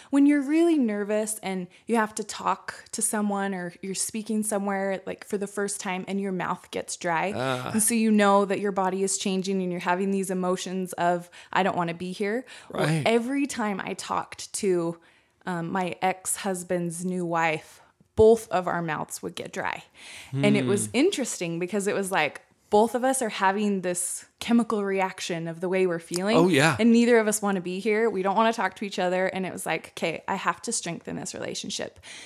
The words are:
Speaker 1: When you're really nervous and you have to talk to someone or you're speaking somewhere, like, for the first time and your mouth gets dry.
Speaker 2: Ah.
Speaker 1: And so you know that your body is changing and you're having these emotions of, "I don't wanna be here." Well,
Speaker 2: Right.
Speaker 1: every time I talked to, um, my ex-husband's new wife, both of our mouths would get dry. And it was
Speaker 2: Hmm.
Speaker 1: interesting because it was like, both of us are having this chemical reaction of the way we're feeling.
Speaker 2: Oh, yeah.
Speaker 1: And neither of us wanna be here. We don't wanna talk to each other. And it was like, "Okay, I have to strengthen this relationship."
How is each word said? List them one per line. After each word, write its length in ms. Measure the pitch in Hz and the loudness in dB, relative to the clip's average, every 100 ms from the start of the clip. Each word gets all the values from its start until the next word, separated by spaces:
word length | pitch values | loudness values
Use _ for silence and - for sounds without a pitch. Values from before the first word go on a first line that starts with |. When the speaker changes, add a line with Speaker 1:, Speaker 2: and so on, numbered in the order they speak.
| - | 0
Speaker 1:
When 160 | 277 | 4
you're 160 | 285 294 | 6 4
really 380 | 269 320 339 311 | 2 4 4 4
nervous 600 | 226 208 202 214 214 - | 2 0 -2 -2 -2 -6
and 240 | 190 185 180 - - | -6 -6 -8 -12 -2
you 100 | 226 | 0
have 180 | 214 | 0
to 100 | 220 | -4
talk 600 | 208 - 185 190 - - - | -10 -4 -2 -2 -6 -16 -12
to 100 | - | -6
someone 500 | 214 214 208 196 196 | -2 0 0 0 -2
or 220 | 185 175 - | -4 -8 -8
you're 120 | 190 | -8
speaking 480 | 185 - 226 214 214 | -6 -6 -6 -4 -2
somewhere, 600 | 214 202 202 196 196 185 | -2 -2 -2 -2 -2 -4
like, 220 | - 180 - | -6 -12 -6
for 100 | 202 | -6
the 100 | 196 | -4
first 340 | - 202 - | -4 -4 -4
time 260 | 202 185 185 | -6 -6 -4
and 100 | 196 | -4
your 140 | 196 | -2
mouth 380 | 180 165 180 - | -4 -4 -6 -6
gets 260 | 185 - - | -8 -8 -6
dry. 380 | 175 165 185 117 | -2 0 -2 -2
Speaker 2:
Ah. 360 | 131 127 127 | -2 -2 -2
Speaker 1:
And 80 | 220 | 0
so 100 | - | 2
you 180 | 233 220 | 2 4
know 360 | 208 202 196 196 | 6 6 6 4
that 140 | 185 | 0
your 120 | 202 | -2
body 300 | 196 185 190 | 0 0 0
is 160 | 190 - | -2 -2
changing 420 | 202 190 185 190 | -2 -2 0 -2
and 100 | 180 | -2
you're 120 | 175 | -2
having 300 | 180 180 196 | 0 0 2
these 180 | 196 185 | 0 -2
emotions 640 | 185 180 185 185 185 180 | -2 0 -2 -4 -6 -6
of, 340 | - 175 175 175 - - | 0 0 0 -4 -20 -4
"I 100 | - | 0
don't 140 | 185 - | 0 0
wanna 160 | 170 | -4
be 200 | 170 180 | -4 -8
here." 340 | 185 202 233 - - - | -4 -4 -4 -6 -18 -10
Well, 140 | - 151 | -2 0
Speaker 2:
Right. 160 | 160 | 2
Speaker 1:
every 420 | 139 233 233 277 277 | 4 2 2 -2 -2
time 360 | - 214 196 | -2 -4 -4
I 80 | - | -6
talked 580 | 190 - - - - - | -8 -4 -4 -4 -12 -10
to, 420 | - 196 175 170 170 _ _ _ _ | -4 0 2 0 -4 _ _ _ _
um, 260 | 185 175 165 | -8 -6 -2
my 260 | 190 180 - | -2 -2 0
ex-husband's 1040 | 185 185 - - 202 180 180 180 170 165 | -2 -2 -6 -4 -4 -4 -2 -2 -2 -4
new 220 | 180 180 175 | -4 -2 -2
wife, 560 | 165 165 156 - - _ _ _ - | 0 0 0 -8 -20 _ _ _ 6
both 320 | 220 226 - | 8 8 2
of 160 | 185 175 | -2 0
our 140 | 170 | -2
mouths 400 | 165 151 - - | -2 -4 -6 -8
would 120 | 175 | -10
get 180 | - - | -10 -10
dry. 300 | 190 90 - - - - - - | -6 -6 -6 -12 -20 -20 -18 -8
And 240 | 135 - 135 | 0 4 4
it 100 | 127 | 4
was 200 | 208 110 | 0 0
Speaker 2:
Hmm. 40 | 233 | 2
Speaker 1:
interesting 640 | 359 330 233 - 175 170 | 2 2 -4 -4 -4 -4
because 280 | 180 208 196 | -2 -2 0
it 80 | |
was 160 | 190 190 | -2 0
like, 320 | 185 151 - _ _ - | 0 0 -2 _ _ 2
both 240 | 208 226 254 | 4 4 2
of 80 | |
us 180 | 262 262 | 0 0
are 60 | 214 | -2
having 540 | - 190 202 208 190 | 2 4 4 2 0
this 420 | 180 175 - - - - | 0 -2 -4 -8 -12 -10
chemical 440 | - 233 226 214 | 2 4 4 0
reaction 600 | 196 190 185 - - 170 165 | 0 0 0 -2 -6 -4 -4
of 140 | 165 | -4
the 80 | 180 | 0
way 180 | 190 185 | 2 2
we're 140 | 165 | 0
feeling. 360 | - 175 196 165 | -2 -2 2 4
Speaker 2:
Oh, 120 | 180 | 6
yeah. 280 | 139 156 143 | 6 4 4
Speaker 1:
And 100 | 233 | 6
neither 260 | 233 240 233 | 6 6 6
of 100 | 214 | 4
us 120 | 208 | 0
wanna 200 | 202 196 | -2 -2
be 180 | 180 185 | -4 -4
here. 320 | 220 208 226 | 0 2 0
We 120 | 190 | 0
don't 120 | 190 196 | 0 2
wanna 160 | 226 | 2
talk 220 | 226 190 - | 2 -2 -4
to 80 | |
each 140 | 202 208 | -8 -2
other. 280 | 180 180 185 | 0 0 0
And 180 | 190 180 | -2 -6
it 60 | |
was 120 | - | -6
like, 240 | 165 160 - | -4 -6 -6
"Okay, 340 | - 175 156 - | -6 -6 -4 -6
I 80 | |
have 260 | 190 185 180 | -4 -2 -4
to 100 | - | -6
strengthen 420 | - 175 165 - | -6 -6 -10 -10
this 200 | 165 - | -10 -10
relationship." 640 | - - - - - - - - - | -10 -8 -8 -8 -8 -10 -12 -20 -18